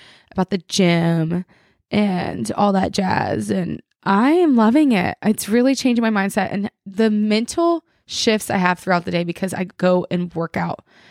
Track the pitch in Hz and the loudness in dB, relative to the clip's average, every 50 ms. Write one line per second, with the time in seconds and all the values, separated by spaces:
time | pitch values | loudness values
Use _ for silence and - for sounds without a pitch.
0 | - - - _ _ _ - 185 185 - 202 185 - - - - 190 175 170 170 | -20 -20 -20 _ _ _ -4 -4 -4 -2 -2 -6 -6 -4 -2 2 2 2 4 2
1 | 165 165 165 165 160 160 175 175 185 _ _ _ _ _ _ _ _ - - 208 | 2 2 0 0 0 -2 -2 -4 -6 _ _ _ _ _ _ _ _ -6 -2 0
2 | 208 202 185 175 - - - - 226 208 - - 208 202 196 190 190 - 196 - | 0 0 0 -2 -4 -6 -6 -8 -8 -6 -2 0 0 2 2 2 0 0 -2 -2
3 | 190 185 - - - 98 - 208 208 202 202 190 175 - - - - _ _ _ | -2 0 0 -2 -2 -2 -2 -4 -2 -2 -2 -2 -2 -4 -6 -10 -12 _ _ _
4 | - 180 196 202 233 269 320 359 359 311 262 233 220 214 233 311 311 277 233 190 | -2 0 2 4 4 4 4 4 4 4 4 4 4 4 4 4 4 4 2 2
5 | 175 - - - - 202 214 - - - 208 240 247 269 269 - - 262 240 226 | 0 -2 -4 -2 0 -2 -2 -2 -2 0 2 2 2 2 2 2 0 0 0 2
6 | 233 226 220 202 190 202 - 220 190 - - 202 202 - - _ - 202 190 190 | 0 0 0 0 0 -2 -2 -2 -2 -2 -4 -6 -6 -6 -8 _ -20 -8 -2 0
7 | 226 220 214 208 214 214 208 214 240 - - - 339 339 339 320 - _ _ _ | 0 2 2 2 0 2 0 0 -2 -2 -2 0 0 2 0 0 -4 _ _ _
8 | _ - - - - 240 220 214 - - 202 196 180 180 180 - - 190 185 175 | _ -12 -8 -4 0 0 0 0 0 -2 -2 0 2 0 0 0 -2 0 0 0
9 | 170 185 175 170 175 170 170 - - 185 170 - 185 180 - - - 185 180 180 | 0 -2 -4 -4 -4 -4 -6 -6 -6 -6 -4 -6 -8 -8 -6 -2 0 2 2 2
10 | - - - 180 180 175 - 165 165 165 - 185 170 170 - - - _ _ _ | 0 -2 -4 -4 -4 -4 -6 -6 -6 -6 -4 -4 -4 -4 -6 -10 -12 _ _ _
11 | _ _ | _ _